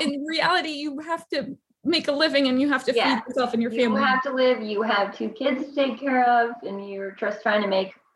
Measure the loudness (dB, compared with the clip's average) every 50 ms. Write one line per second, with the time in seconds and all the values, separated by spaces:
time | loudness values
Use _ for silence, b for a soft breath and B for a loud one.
0 | -2 -2 -2 -2 -4 -4 -2 0 2 2 2 2 0 -2 -6 -6 -6 -6 -8 -8
1 | -6 -6 -6 -6 -6 -6 -6 -4 -4 -6 -10 -16 _ _ _ _ -2 0 0 0
2 | 0 0 0 2 2 2 4 2 2 2 2 2 2 2 0 0 0 0 0 2
3 | 2 2 2 0 -2 -4 -2 -2 -2 0 0 0 0 0 0 2 2 2 2 2
4 | 2 2 2 0 0 -2 0 2 4 4 4 2 -2 -2 -2 -2 0 0 2 0
5 | 0 -2 -2 -6 -6 -6 -6 -2 -2 0 0 -2 -4 -4 0 0 0 0 0 -2
6 | -2 0 2 4 4 6 6 4 4 2 -2 -8 -10 -10 -10 -10 -10 -10 -10 -8
7 | -8 -10 -8 -4 -4 -4 -4 -2 0 2 2 2 2 2 2 0 0 -2 -6 -14
8 | _ _ _